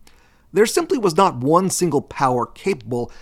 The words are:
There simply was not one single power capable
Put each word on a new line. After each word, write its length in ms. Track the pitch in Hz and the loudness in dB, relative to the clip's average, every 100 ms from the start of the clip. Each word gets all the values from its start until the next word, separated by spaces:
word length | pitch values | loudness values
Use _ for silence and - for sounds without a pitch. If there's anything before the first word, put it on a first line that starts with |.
| - - _ _ _ | -20 -20 _ _ _
There 140 | 175 220 | 2 2
simply 320 | - 339 294 | 2 -2 0
was 180 | 202 160 | 0 2
not 200 | 190 123 | 0 2
one 340 | 131 170 190 | 2 2 2
single 320 | - 175 143 | 0 0 0
power 420 | - - 139 123 | -2 -2 0 0
capable 680 | 110 - 190 151 113 120 117 - | -4 -6 -6 -6 -4 -6 -6 -12